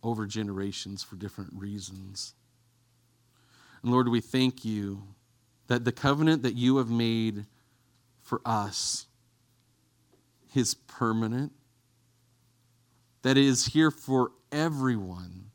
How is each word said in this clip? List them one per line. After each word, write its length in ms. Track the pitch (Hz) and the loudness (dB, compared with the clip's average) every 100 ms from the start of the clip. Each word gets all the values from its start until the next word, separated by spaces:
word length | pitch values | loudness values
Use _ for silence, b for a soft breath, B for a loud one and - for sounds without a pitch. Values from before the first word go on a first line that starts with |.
over 240 | 113 113 104 | -4 -4 -4
generations 760 | 110 104 98 101 98 - 98 | -4 -4 -4 -6 -6 -10 -12
for 140 | - 95 | -14 -12
different 340 | 101 - 95 | -12 -10 -14
reasons. 840 | 98 101 101 95 95 95 98 - _ _ _ _ _ _ _ _ _ _ b b b b b | -12 -10 -10 -10 -14 -14 -12 -14 _ _ _ _ _ _ _ _ _ _ b b b b b
And 100 | 117 | 2
Lord, 160 | 123 123 | 4 4
we 140 | 117 | 2
thank 420 | - 131 131 127 | 0 2 2 0
you 520 | 117 107 101 98 101 - _ _ _ _ _ | -6 -4 -4 -8 -14 -20 _ _ _ _ _
that 160 | 120 | -2
the 80 | 117 | 0
covenant 520 | - 143 143 156 160 | -2 0 2 4 4
that 120 | 123 117 | 0 2
you 220 | 123 135 | 2 4
have 120 | 120 | 2
made 580 | 117 117 113 113 104 104 _ _ _ _ _ _ _ | 0 0 0 -2 -4 -12 _ _ _ _ _ _ _
for 200 | - 120 - | -6 -6 -2
us 600 | 110 101 95 - - - _ _ _ _ _ _ _ _ _ _ _ _ _ _ | -2 -2 -6 -6 -6 -8 _ _ _ _ _ _ _ _ _ _ _ _ _ _
is 200 | 139 113 | 0 0
permanent, 800 | - _ - 117 110 110 120 143 _ _ _ _ _ _ _ _ _ _ _ _ _ _ _ _ _ | -2 _ -2 0 0 0 -2 -6 _ _ _ _ _ _ _ _ _ _ _ _ _ _ _ _ _
that 120 | 127 135 | 2 6
it 80 | |
is 220 | 139 127 - | 6 4 2
here 260 | 151 156 | 4 4
for 400 | 147 - 131 120 _ _ | 2 0 2 2 _ _
everyone 1000 | 147 165 147 131 117 95 90 90 90 98 | -2 -2 0 0 0 -4 -10 -12 -16 -20